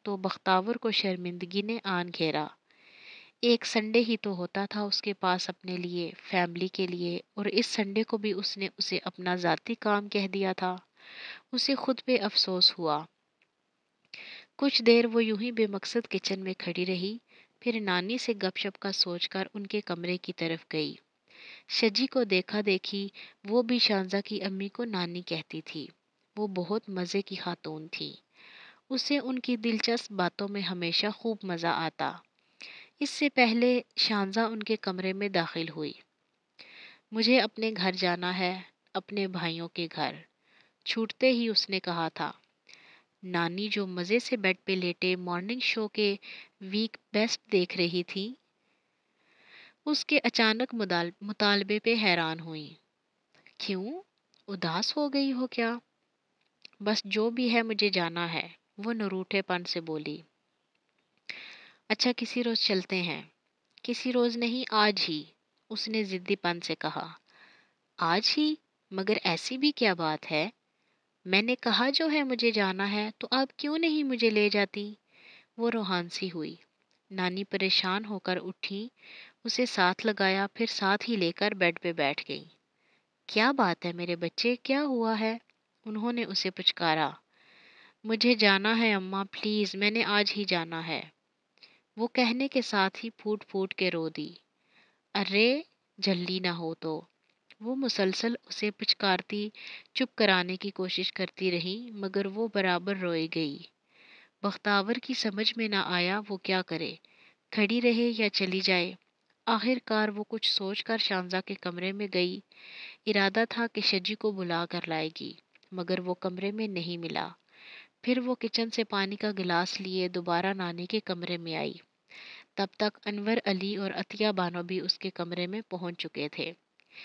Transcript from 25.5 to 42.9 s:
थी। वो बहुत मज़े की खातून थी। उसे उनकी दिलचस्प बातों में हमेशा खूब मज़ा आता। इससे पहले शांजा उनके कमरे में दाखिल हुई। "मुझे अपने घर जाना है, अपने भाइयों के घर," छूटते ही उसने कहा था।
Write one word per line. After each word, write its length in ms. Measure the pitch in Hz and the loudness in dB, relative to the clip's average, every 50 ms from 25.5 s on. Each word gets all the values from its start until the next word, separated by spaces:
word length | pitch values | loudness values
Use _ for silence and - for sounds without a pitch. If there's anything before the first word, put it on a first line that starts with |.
| - 156 | -10 -12
थी। 280 | - - - 156 131 - - _ _ _ _ _ _ _ _ 208 | -12 -10 -10 -10 -12 -12 -14 _ _ _ _ _ _ _ _ -6
वो 100 | 214 202 | -6 -4
बहुत 420 | 190 185 175 165 208 226 - 208 | -2 -4 -4 -2 -2 -4 -4 -4
मज़े 320 | 190 185 180 175 - 196 | -4 -4 -4 -2 -2 -2
की 140 | 196 - 190 | -2 -4 -8
खातून 520 | 180 - 180 175 - - 156 156 156 156 170 | -8 -6 -6 -6 -6 -8 -10 -10 -10 -10 -10
थी। 360 | - - - - - - _ _ _ - - - - - - - - _ _ - | -10 -10 -10 -10 -12 -14 _ _ _ -20 -20 -20 -20 -20 -20 -20 -20 _ _ -4
उसे 300 | 269 247 - - 285 285 | -4 -2 0 0 0 0
उनकी 380 | 226 254 262 254 - - 247 214 | 0 -2 -4 -4 -2 -2 -2 0
दिलचस्प 540 | 214 233 220 214 - 233 233 240 - - 208 | 0 0 0 0 2 0 0 0 -2 -4 -2
बातों 340 | 190 180 175 - - 202 196 | 0 0 0 0 -4 -6 -4
में 140 | 202 202 | -4 -4
हमेशा 500 | 185 170 185 180 175 170 170 - - 214 | -4 -4 -4 -2 -2 0 2 2 2 0
खूब 280 | 214 - - 233 220 202 - | -2 -2 -2 -4 -4 -2 -4
मज़ा 260 | 185 175 165 165 170 | -4 -4 0 0 0
आता। 500 | 147 - 165 160 - - 143 135 - 170 - _ _ _ _ _ _ - - - - - - - _ - | 2 2 0 -2 -2 -2 -2 -4 -4 -6 -12 _ _ _ _ _ _ -20 -18 -18 -18 -18 -20 -20 _ -4
इससे 280 | 285 277 - - 302 285 | -4 -4 0 0 0 2
पहले 560 | - 262 247 220 226 233 240 247 247 247 - - _ - | 4 4 4 6 6 4 4 4 4 2 0 -2 _ 0
शांजा 500 | - - 214 202 196 196 190 226 226 220 | 2 2 2 2 0 0 2 0 0 0
उनके 280 | 226 220 214 - 220 | -2 -4 -2 -2 -2
कमरे 380 | 214 - 196 185 185 185 190 190 | -2 -2 -4 -4 -2 -2 -2 -2
में 180 | 196 202 202 | -2 -2 0
दाखिल 380 | 190 175 165 - - 165 165 160 | 2 0 0 0 -2 -4 -4 -4
हुई। 300 | 151 160 151 143 - - - _ _ _ _ _ _ _ _ _ _ - - - - - - - - _ _ _ 214 | -4 -6 -6 -6 -8 -10 -18 _ _ _ _ _ _ _ _ _ _ -20 -20 -20 -20 -20 -20 -20 -20 _ _ _ -2
"मुझे 260 | 220 226 226 254 262 | 2 4 6 6 6
अपने 320 | 202 220 - 220 220 220 | 4 2 0 -2 -4 -2
घर 240 | 220 185 185 190 185 | -2 0 0 0 2
जाना 360 | 185 190 180 175 175 180 180 | 2 2 0 0 0 -2 -2
है, 340 | 185 185 185 180 185 185 180 - _ _ _ _ - | -2 0 0 0 -2 -4 -8 -16 _ _ _ _ -8
अपने 320 | 196 - - 208 202 196 185 | -8 -8 -4 -4 -4 -2 -2
भाइयों 400 | 180 180 175 165 165 165 170 165 | -2 -2 -2 -2 -2 -4 -6 -6
के 200 | - - 170 160 | -6 -6 -6 -4
घर," 380 | - 160 143 131 147 156 160 _ _ _ _ _ _ _ _ _ _ _ - | -4 -2 -2 -2 -4 -6 -14 _ _ _ _ _ _ _ _ _ _ _ -8
छूटते 440 | - - 226 226 214 - - 262 262 | -4 -2 -2 -2 -4 0 2 4 4
ही 200 | 254 233 233 226 | 4 4 2 2
उसने 300 | 208 - - - 190 185 | 2 0 0 0 -2 -2
कहा 300 | - 180 170 170 165 160 | -2 -2 -2 0 -2 -2
था। 240 | - - 156 - - - _ _ _ _ _ - - - - - | -2 -4 -6 -6 -6 -10 _ _ _ _ _ -20 -20 -20 -20 -20